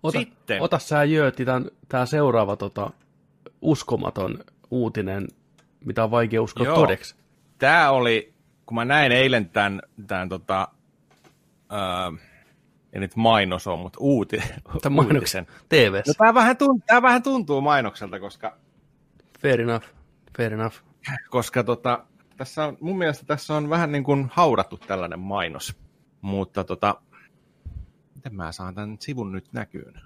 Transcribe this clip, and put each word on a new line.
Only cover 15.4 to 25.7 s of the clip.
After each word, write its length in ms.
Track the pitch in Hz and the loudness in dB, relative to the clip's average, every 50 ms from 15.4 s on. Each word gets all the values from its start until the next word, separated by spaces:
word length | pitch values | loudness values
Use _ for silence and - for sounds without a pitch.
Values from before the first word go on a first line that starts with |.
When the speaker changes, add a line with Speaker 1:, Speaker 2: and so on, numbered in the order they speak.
| 87 - - - _ _ | -8 -10 -20 -20 _ _
Speaker 1:
T 20 | |
V:ssä. 400 | 160 151 120 104 95 98 101 - | 4 6 6 6 4 0 0 -2
Speaker 2:
No 140 | 151 - 220 | 2 4 4
tää 80 | 226 226 | 6 6
vähän 240 | 254 226 240 262 | 6 4 4 4
tun-, 260 | 240 285 277 269 214 - | 4 2 2 2 2 2
tää 140 | - 226 247 | 4 4 4
vähän 220 | 240 254 240 247 240 | 6 4 4 4 2
tuntuu 380 | 269 269 254 196 147 147 135 | 0 -2 -2 -2 -2 -2 0
mainokselta, 580 | 139 147 147 139 120 101 - - 107 95 90 98 | 2 2 2 2 0 -2 -6 -10 -12 -12 -12 -12
koska 380 | 95 98 - _ - 80 - _ _ _ _ _ _ _ _ _ _ _ _ _ _ _ _ - | -12 -14 -14 _ -10 -10 -10 _ _ _ _ _ _ _ _ _ _ _ _ _ _ _ _ -2
Speaker 1:
Fair 220 | - 143 127 117 | 2 2 2 2
enough, 240 | 117 117 117 113 - - _ - - _ _ _ _ _ - | 2 0 -2 -2 -4 -10 _ -20 -20 _ _ _ _ _ -6
fair 160 | - 120 110 107 | -4 -4 -2 -2
enough. 220 | 107 110 110 - - _ _ _ _ _ - 135 127 - - | -4 -4 -4 -6 -10 _ _ _ _ _ -10 -10 -10 -10 -4
Speaker 2:
koska 340 | - 127 113 - - 127 117 | -2 -2 -2 0 -2 -2 0
tota, 420 | 113 120 - - 127 120 - - _ _ _ _ _ _ | 0 -2 -2 -2 -4 -4 -4 -6 _ _ _ _ _ _
tässä 280 | - 131 - - 160 151 | -14 -14 -12 -6 -6 -6
on, 120 | 147 135 - | -6 -6 -8
mun 180 | 147 165 196 | -8 -6 -4
mielestä 280 | 185 175 160 147 - - | 0 0 -2 -2 -4 -4
tässä 280 | - 151 143 - - 151 | -6 -6 -6 -4 -4 -4
on 140 | 151 151 147 | -2 -2 0
vähän 220 | 160 170 170 151 | 0 0 0 0
niin 120 | 147 143 131 | -2 -2 0
kuin 260 | 135 143 139 135 127 | 0 0 0 0 -2
haudattu 460 | - - 175 156 - - 95 - - | 0 2 2 4 4 2 0 -4 -8
tällainen 420 | 95 - - 98 95 90 85 82 87 | -18 -8 -6 -6 -6 -4 -6 -8 -10
mainos, 560 | 92 98 98 101 87 85 71 69 - - | -8 -6 -4 -2 -4 -4 -6 -10 -12 -14